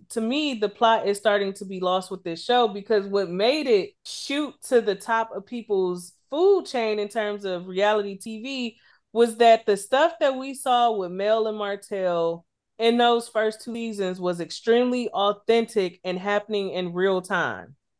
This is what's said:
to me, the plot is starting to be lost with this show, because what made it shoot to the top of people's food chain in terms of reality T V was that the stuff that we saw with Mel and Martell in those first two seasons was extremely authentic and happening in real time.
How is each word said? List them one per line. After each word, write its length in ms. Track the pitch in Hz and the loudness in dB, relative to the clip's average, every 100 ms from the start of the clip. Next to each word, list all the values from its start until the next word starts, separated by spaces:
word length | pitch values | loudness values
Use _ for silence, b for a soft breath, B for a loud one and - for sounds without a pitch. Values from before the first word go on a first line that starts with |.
| - | -10
to 100 | 233 | -4
me, 320 | 226 285 294 | -2 -2 -2
the 160 | 226 208 | -2 -4
plot 400 | - 226 226 196 | 2 4 4 0
is 80 | 202 | 0
starting 340 | 220 202 196 196 | 2 2 0 -6
to 100 | 190 | -10
be 160 | 185 | -4
lost 280 | 185 185 185 | 0 0 -2
with 140 | 180 | -10
this 180 | 175 165 | -8 -6
show, 280 | - 247 226 | 0 2 2
because 360 | 202 196 214 196 | 0 0 0 0
what 240 | 196 180 | -2 -2
made 380 | 180 226 302 262 | 0 0 2 2
it 240 | 208 170 _ - | 2 0 _ -16
shoot 480 | - - 285 285 - - | -12 -6 -4 -4 -8 0
to 100 | 247 | 2
the 160 | 208 190 | 2 -2
top 360 | - 226 220 202 | -2 -2 -2 -8
of 100 | 196 | -10
people's 680 | 240 214 196 180 180 175 _ - | -10 -4 -2 0 -4 -10 _ -8
food 360 | 285 381 381 254 | 2 4 4 0
chain 340 | 247 220 214 | -2 -2 -2
in 100 | 202 | -4
terms 340 | 233 208 208 | -4 -4 -4
of 240 | 196 175 185 | -6 -6 -6
reality 500 | 185 208 214 202 196 | 0 2 2 -2 -8
T 240 | 226 220 | -12 -12
V 360 | 262 262 233 - b b _ | -8 -6 -8 -10 b b _
was 240 | 220 233 220 | 2 2 6
that 280 | 233 226 214 | 8 8 4
the 120 | 196 | 0
stuff 340 | - 269 330 - | 2 2 2 2
that 160 | 285 262 | 0 0
we 180 | 269 | -6
saw 380 | 262 262 240 233 | -4 0 4 4
with 180 | 214 175 | 2 -4
Mel 380 | 185 208 220 220 | -2 0 2 0
and 100 | 214 | -4
Martell 880 | 202 202 - 196 180 170 165 170 _ _ _ - | -6 -6 -6 -4 0 0 0 -2 _ _ _ -2
in 200 | 226 240 | 2 4
those 320 | 240 233 233 | 4 2 0
first 320 | 220 220 220 | -2 -2 -2
two 100 | 240 | -8
seasons 460 | 226 233 202 185 185 | -8 -6 -4 -4 -2
was 220 | 180 175 | -4 -4
extremely 680 | 165 - 226 233 247 247 233 | -6 -4 2 4 4 0 -2
authentic 960 | 190 202 208 - 233 226 208 180 - | 0 0 0 2 2 2 0 -2 -4
and 160 | 185 185 | -6 -4
happening 520 | 202 208 208 208 190 | -2 -2 -2 -4 -4
in 200 | 175 180 | -4 -4
real 300 | 175 196 185 | 0 0 0
time. 560 | 180 185 135 92 90 - _ _ | 0 -2 -2 -4 -12 -20 _ _